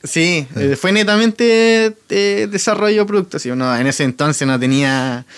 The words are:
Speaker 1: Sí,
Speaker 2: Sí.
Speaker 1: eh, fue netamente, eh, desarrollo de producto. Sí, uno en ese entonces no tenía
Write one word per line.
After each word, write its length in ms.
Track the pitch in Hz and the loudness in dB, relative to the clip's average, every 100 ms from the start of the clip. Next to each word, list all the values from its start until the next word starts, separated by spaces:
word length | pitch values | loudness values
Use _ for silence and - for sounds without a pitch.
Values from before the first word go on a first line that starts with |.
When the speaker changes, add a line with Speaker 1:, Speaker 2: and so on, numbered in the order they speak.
Speaker 1:
Sí, 420 | 147 160 170 170 131 | -6 -2 0 0 -4
Speaker 2:
Sí. 60 | 143 | -2
Speaker 1:
eh, 140 | 139 135 | -2 0
fue 160 | 185 | 0
netamente, 1040 | 208 208 214 226 220 240 226 226 226 220 214 - | 2 2 2 2 2 2 4 4 2 0 -4 -4
eh, 380 | 196 202 202 214 | -2 0 0 -2
desarrollo 500 | 202 226 202 208 208 | -2 -2 0 0 2
de 40 | 202 | 2
producto. 340 | 202 180 151 | 0 -2 -6
Sí, 120 | 123 | -6
uno 220 | 123 127 120 | -4 -2 0
en 100 | 131 | 0
ese 160 | 131 | 0
entonces 420 | 139 123 147 147 139 | -2 0 -2 0 -2
no 140 | 131 | 0
tenía 640 | 127 135 139 135 131 123 123 | 0 0 0 0 -2 -6 -10